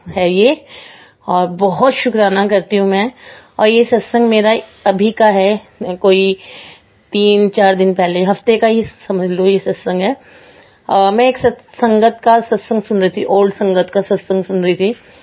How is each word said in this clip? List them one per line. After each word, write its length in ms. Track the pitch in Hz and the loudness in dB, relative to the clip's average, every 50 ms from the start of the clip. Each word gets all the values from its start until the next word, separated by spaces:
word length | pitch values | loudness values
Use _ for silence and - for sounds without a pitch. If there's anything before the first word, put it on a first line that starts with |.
| _ 175 | _ -12
है 240 | 165 190 180 175 | -6 -4 -2 0
ये, 320 | 185 190 214 262 311 - - - - - - - - - - - _ _ _ - | 2 2 2 2 0 -2 -8 -16 -20 -20 -20 -20 -20 -20 -20 -20 _ _ _ -4
और 180 | 180 180 180 | -2 -2 -2
बहुत 460 | 180 175 175 196 196 175 165 247 269 | -2 -2 -2 -2 -2 0 0 0 0
शुक्राना 540 | 262 - - 254 214 220 208 196 190 196 202 | 0 -2 -4 -2 0 0 0 0 0 0 0
करती 300 | 202 208 190 175 - 220 | 0 0 -2 -2 -2 -2
हूँ 120 | 202 196 196 | -2 0 0
मैं। 240 | 190 196 208 254 - - - - - - - _ _ - | 0 -2 -2 -4 -6 -12 -20 -20 -20 -20 -20 _ _ -2
और 100 | 214 220 | 0 2
ये 140 | 226 233 240 | 2 2 2
सत्संग 440 | 233 240 220 - - - 233 233 233 | 2 0 -2 -2 -2 -2 0 2 2
मेरा 280 | 220 214 208 214 226 - - - - - - | 2 2 2 0 0 -2 -4 -10 -18 -4 -2
अभी 240 | 208 196 185 202 226 | -2 0 0 0 -2
का 160 | 220 - 226 | 2 2 2
है, 340 | 214 196 196 190 202 214 202 - _ _ - | 2 4 2 2 0 0 -2 -6 _ _ -12
कोई 540 | - 180 180 - - 196 190 190 190 190 190 190 - - - - - - - - _ _ _ _ _ _ | -10 -10 -6 -2 0 2 2 2 2 0 -2 -4 -8 -16 -20 -20 -20 -20 -20 -20 _ _ _ _ _ _
तीन 360 | - 202 208 208 208 202 208 202 | -4 0 2 2 2 2 2 0
चार 260 | 202 220 202 190 190 | 2 2 2 2 2
दिन 200 | 185 190 190 185 | 2 0 0 0
पहले, 300 | 190 180 175 180 180 185 | 0 -2 -2 -2 0 0
हफ्ते 320 | 190 202 - - 240 226 | -2 -2 -2 0 -2 0
का 100 | 214 226 | 2 0
ही 160 | 226 226 226 | 0 0 0
समझ 480 | 208 - - _ - - 196 185 185 180 | -2 -4 -10 _ -10 -6 -6 -4 -4 -4
लो 160 | 180 175 185 | -2 0 0
ये 120 | 196 196 190 | 0 0 0
सत्संग 420 | - 190 185 - - 190 180 180 | -2 -4 -8 -6 -6 -6 -4 -2
है। 160 | 190 220 269 - _ - - - - - - - - _ _ _ _ - | -2 -2 -4 -6 _ -20 -20 -20 -20 -20 -20 -20 -20 _ _ _ _ -2
अ, 200 | - 196 196 196 | 0 2 2 2
मैं 180 | 202 226 247 262 | 2 2 2 0
एक 100 | 254 - | 0 0
सत-, 220 | - 240 233 - | -2 -2 -2 -4
संगत 600 | _ _ - - 247 226 220 214 214 233 226 - - | _ _ -6 -4 0 0 2 2 2 2 0 0 2
का 160 | 233 226 233 | 2 2 2
सत्संग 420 | 226 - 226 202 - - 226 220 | 2 -2 -4 -4 -4 -4 -4 -4
सुन 180 | 208 - 220 196 | -2 -2 -2 0
रही 100 | 185 180 | 0 0
थी, 140 | - 208 - | -2 -4 -4
ओल्ड 280 | - 196 196 202 196 | 0 2 2 2 0
संगत 380 | 185 - 208 196 185 180 175 180 - | 0 -2 -2 0 0 0 -2 0 -2
का 60 | 202 | -4
सत्संग 440 | 190 - 202 190 - - 190 190 180 | -2 -2 -4 -4 -2 -4 -4 -4 -4
सुन 200 | - 196 185 180 | -4 -4 -2 -2
रही 100 | 180 175 | -2 -2
थी, 200 | 165 185 208 240 - - - - - | 0 -2 -4 -4 -6 -12 -20 -20 -20